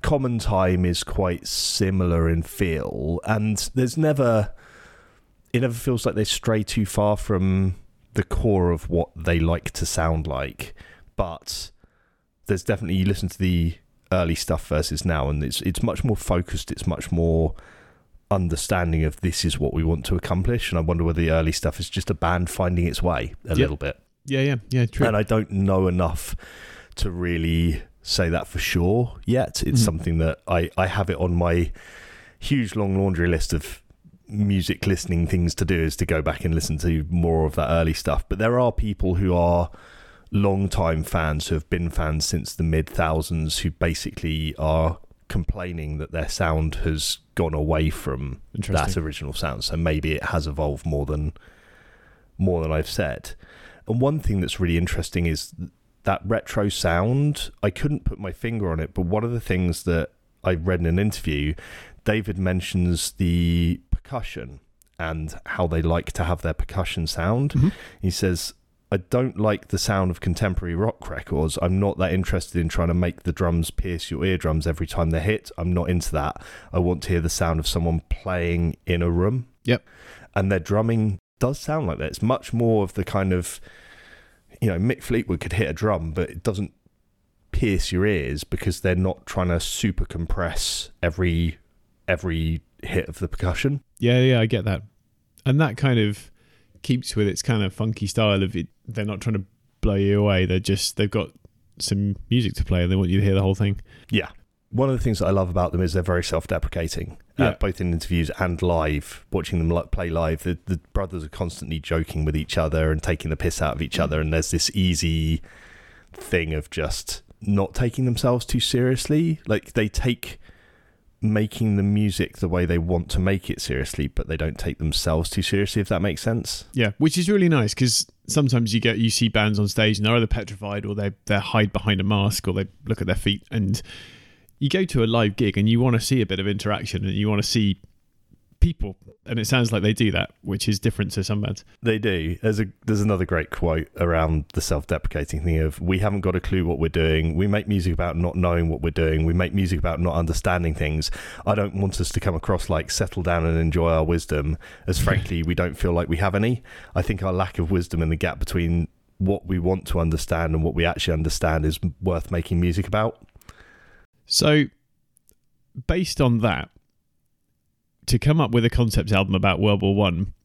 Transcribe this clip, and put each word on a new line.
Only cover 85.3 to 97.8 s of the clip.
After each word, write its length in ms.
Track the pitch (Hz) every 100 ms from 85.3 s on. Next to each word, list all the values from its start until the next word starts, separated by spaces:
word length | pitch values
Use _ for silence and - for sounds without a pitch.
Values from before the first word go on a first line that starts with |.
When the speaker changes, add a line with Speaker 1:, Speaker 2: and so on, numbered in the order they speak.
| 87
Speaker 1:
could 140 | -
hit 160 | 87 85
a 40 |
drum, 380 | 82 107 95 80
but 180 | 76 87
it 100 | 85
doesn't 320 | 120 98 98 _ _ _ _ _ _ _ _
pierce 400 | - 113 92 -
your 140 | 90 101
ears 360 | 95 64 73
because 380 | - 87 - 87
they're 140 | 95 90
not 300 | 92 - -
trying 220 | - 90
to 100 | 85
super 460 | - - 110 - -
compress 840 | - 82 - 85 - - - - -
every, 560 | 87 82 90 82 85 - _ _ _ _ -
every 540 | 90 92 82 80 82 _ _
hit 260 | - 95 -
of 120 | 80
the 80 | 90
percussion. 560 | - 92 87 139 143 _ _
Speaker 2:
Yeah, 200 | 120 123
yeah, 200 | 127 123
I 80 | 113
get 180 | 110 104
that. 160 | 92 - _ _ _ _ _ -
And 160 | 135
that 160 | 156 110
kind 220 | 139 120
of 320 | 107 104 - - _ _ _ -
keeps 340 | - 127 - 107
with 120 | 104
its 140 | 92
kind 200 | - 117
of 100 | 95
funky 340 | -